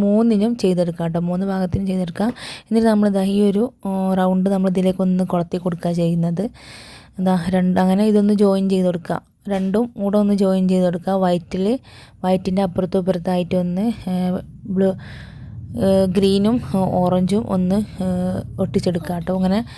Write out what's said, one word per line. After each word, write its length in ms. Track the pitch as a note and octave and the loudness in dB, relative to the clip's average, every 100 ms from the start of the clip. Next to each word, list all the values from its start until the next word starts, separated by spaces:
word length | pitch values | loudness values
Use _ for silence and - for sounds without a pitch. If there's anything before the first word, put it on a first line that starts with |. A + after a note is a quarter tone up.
മൂന്നിനും 500 | G3+ G#3 A#3 G3+ A3+ A#3+ | 2 4 4 2 0 0
ചെയ്തെടുക്കുക 420 | F#3+ F3 E3+ E3+ E3 | 0 2 0 -2 -4
കേട്ടോ, 140 | E3+ F3 | -2 -2
മൂന്ന് 160 | F3+ G3 | -2 -2
ഭാഗത്തിനും 340 | F#3+ F3+ G3 F#3+ | -2 -2 -2 -2
ചെയ്തെടുക്കുക. 360 | F#3 F3 E3+ A3 - - - - | -2 -2 -2 -2 -4 -10 -14 -2
എന്നിട്ട് 200 | A3 A3+ | 2 4
നമ്മൾ 160 | G#3+ G#3 | 4 2
ഇതാ 120 | G3 G3 G3+ | 2 0 2
ഈ 20 | G3+ | 2
ഒരു, 140 | G3 B3 - G3 | 2 -2 -4 -6
ഓ, 40 | F#3+ F#3+ F#3+ | -2 0 2
റൗണ്ട് 280 | F#3 F#3 F#3+ F#3+ | 2 2 2 2
നമ്മൾ 140 | F#3+ | 0
ഇതിലേക്കൊന്ന് 520 | F#3 F#3 F#3 F#3 F#3 F#3 | 2 2 2 2 2 0
കൊളത്തി 280 | F3 E3+ F3+ F3+ | 0 -2 -4 -4
കൊടുക്കുക 280 | E3+ F3 E3+ | -2 -2 0
ചെയ്യുന്നത്. 420 | E3+ E3+ E3+ E3+ A#3 - - - - - - - | 0 0 0 -2 -4 -8 -20 -20 -20 -20 -14 -4
ഇതാ 140 | F#3 F#3 F3 F#3 | 0 0 0 2
രണ്ട്, 240 | F#3 F#3 | 2 4
അങ്ങനെ 220 | F#3 F#3+ A3 | 4 4 4
ഇതൊന്ന് 240 | G#3 G#3 G#3 | 4 4 4
ജോയിൻ 240 | G3+ F#3+ F#3+ | 4 2 2
ചെയ്ത് 140 | F#3+ F3+ | 2 2
കൊടുക്കുക. 280 | E3+ E3+ E3+ - _ G3 | -2 -4 -6 -8 _ -6
രണ്ടും 340 | G3 F#3+ G#3 A#3+ - | -2 0 0 -2 -4
കൂടെ 160 | G3+ G3+ | -2 2
ഒന്ന് 140 | G3+ G3+ | 2 2
ജോയിൻ 200 | F#3+ F#3+ F#3 | 2 2 2
ചെയ്ത് 120 | F#3 F3+ | 2 2
കൊടുക്കുക. 280 | F3+ G3 G3 F#3 | 0 -2 0 2
വൈറ്റിൽ, 400 | F3 - F#3 G3 C4 - - - - F#3 | 0 -2 -4 -2 -2 -6 -20 -20 -6 0
വൈറ്റിൻ്റെ 380 | F#3 F#3 F#3 F#3 | 0 0 -2 -2
അപ്പുറത്തും 340 | F3+ F3+ F#3+ | -2 -2 0
ഇപ്പുറത്തായിട്ട് 520 | F#3 F3+ F#3 F3+ F3 F#3 | 0 -2 -2 -2 -2 -2
ഒന്ന്, 240 | F3 F3+ A3+ G#3+ F#3 | -2 -2 -4 -4 -4
ഏ, 40 | F3+ F3+ F#3 - - - F#3 | -2 -2 -4 -8 -14 -6 0
ബ്ലൂ, 160 | F#3+ - - - - - - - - - G3 | 0 0 -10 -18 -18 -18 -16 -16 -10 -2 2
ഏ, 40 | F#3+ F#3+ F#3+ | 4 2 2
ഗ്രീനും, 400 | G3 G3 G#3 B3 - F#3+ | 2 4 2 0 -2 -2
ഓ, 80 | F#3 F3+ | 0 2
ഓറഞ്ചും 420 | F3+ F3+ F#3 G3+ A#3 F#3 | 2 2 2 0 0 0
ഒന്ന്, 220 | F3+ G3+ G#3 - F#3 | 0 0 -2 -4 -4
ഏ, 20 | F3+ F3+ F#3+ - - | -2 -2 -4 -6 -4
ഒട്ടിച്ചെടുക്കുക 500 | F#3+ G3 F#3 F3 E3+ F3 | -2 0 0 -2 -4 -6
കേട്ടോ. 180 | E3+ F#3 | -4 -2
അങ്ങനെ 200 | F#3 G#3 A#3 | 0 0 -4